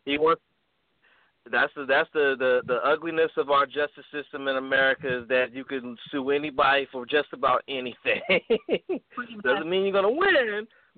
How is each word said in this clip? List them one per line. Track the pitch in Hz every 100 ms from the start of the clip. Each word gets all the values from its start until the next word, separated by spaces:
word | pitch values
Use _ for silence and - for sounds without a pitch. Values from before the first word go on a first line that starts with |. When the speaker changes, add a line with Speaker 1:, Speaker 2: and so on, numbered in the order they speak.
| 139
Speaker 1:
he | 143
wants. | 160 165 _ _ _ _ _ _ _ _ _ _ 120
That's | 120 143 147
the, | 131
that's | 139 160
the, | 156 139 127
the, | 127 123 117
the | 123 135
ugliness | 156 165 160 160 160
of | 139
our | 139 135
justice | 147 147 - -
system | 147 139 143 139
in | 131
America | 135 135 135 127 143 123
is | 113
that | 127 123
you | 127 131
can | 135 123 117 -
sue | 147 131
anybody | 143 151 135 135 139 135
for | 131 120
just | 147 -
about | 127 131 123 -
anything. | 135 127 - 127 104 622
<laughs> |
Speaker 2:
Pretty | 185 - 453 - 202 - 311 - - 240 214
much. |
Speaker 1:
Doesn't | 127 147 160
mean | 185
you're | 196
gonna | 196 196
win, | 294 392 311 226 208 226 _ _